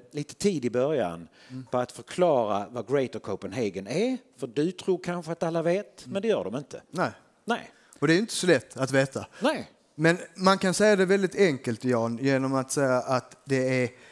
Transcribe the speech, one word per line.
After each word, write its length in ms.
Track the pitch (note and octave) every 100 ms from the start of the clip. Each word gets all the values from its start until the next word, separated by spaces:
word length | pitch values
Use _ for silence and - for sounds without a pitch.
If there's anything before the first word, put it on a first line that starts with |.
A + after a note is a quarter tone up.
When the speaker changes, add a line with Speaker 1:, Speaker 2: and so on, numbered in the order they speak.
| -
Speaker 1:
lite 220 | D3 D3 -
tid 300 | G3+ E3 B2
i 40 |
början 580 | A#2+ C3+ D#3 F2+ E2+ E2+ _ -
Speaker 2:
Mm. 160 | C3 B2+
Speaker 1:
på 60 | B2+
att 140 | B2
förklara 760 | - - - F3 C#3 G#2+ G2+ G2+
vad 160 | B2 G#2
Greater 320 | C#3 B2 G#2+
Copenhagen 680 | - F#2+ F#2+ G#2+ G#2+ F2+ G2
är. 300 | C#3+ A#3+ B3+ - _
För 100 | C3
du 240 | A#2+ D#3+
tror 280 | F#3 - F3+
kanske 280 | F3+ F3 D#3+
att 120 | E3
alla 180 | E3+ E3
vet, 400 | E3 F3+ G#3 -
Speaker 2:
Mm. 120 | -
Speaker 1:
men 80 | F#2+
det 60 | A2+
gör 160 | E3
de 120 | F2+ A#2
inte. 260 | C#3+ - -
Speaker 2:
Nej. 200 | E3 D3 - _ _ -
Speaker 1:
Nej. 260 | A3+ - - _ -
Speaker 2:
Och 80 | D3
det 60 |
är 40 | E3
inte 160 | A3
så 140 | - F3+
lätt 300 | C#3+ - -
att 140 | B2+
veta. 340 | C3+ C3+ A2+ G2 -
Speaker 1:
Nej. 320 | A#3 C4 - _ _ -
Speaker 2:
Men 220 | D#3+ F3 - -
man 220 | F#3+ G3
kan 160 | F#3+
säga 220 | E3+ G#3 G#3
det 100 | F#3
väldigt 300 | G3 F#3+ -
enkelt, 480 | G3 C3 - A2+
Jan, 340 | B2+ A#2+ A#2 A#2
genom 320 | C3+ C3+ C3+
att 180 | C3+ B2+
säga 260 | - C3+ B2+
att 400 | B2 B2+ - - -
det 380 | C3 C3 C3
är 60 | A#2+ - -